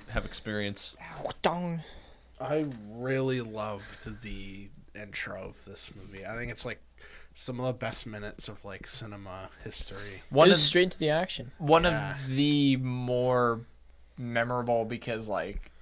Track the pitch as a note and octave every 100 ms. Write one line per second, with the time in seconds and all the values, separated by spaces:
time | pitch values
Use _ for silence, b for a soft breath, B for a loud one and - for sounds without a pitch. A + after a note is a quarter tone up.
0 | - A2 G#2 - A2+ G#2 G#2 G2+ - -
1 | - - - - F#3 E3+ F3 E3 D#3 b
2 | b b b - B2+ D3+ D3+ A#2+ G#2 A2+
3 | B2+ C3 C3 C3 A2+ G#2+ G#2+ G2+ G2+ -
4 | - G#2+ A2 G2 G2+ G2 G2+ - - G#2
5 | G#2 G2+ - F#2+ F#2+ F#2+ - G2 - G#2
6 | G2 G2 F#2+ A2+ A#2+ A2+ B2 A2 - -
7 | b b b - - A#2+ B2+ B2+ A2+ G#2
8 | - G#2+ G#2 - - G#2 G2+ G2 - -
9 | A2+ G2+ G2 F#2 F#2+ - - - - G2
10 | G#2 F#2+ - C3 E3+ F3 - F3+ F#3 -
11 | D3+ D#3 F#3 - A#2+ - D3 D#3+ F3 D3+
12 | G2 C#3 C3 C3 D3 D3 C#3 C3 B2+ B2
13 | B2 B2 B2+ B2 A#2+ A#2 B2 - - -
14 | - - A#2+ A#2 A#2 B2 A#2+ A#2 A2 A#2
15 | - A2+ A2 F#2+ E2+ G2+ - -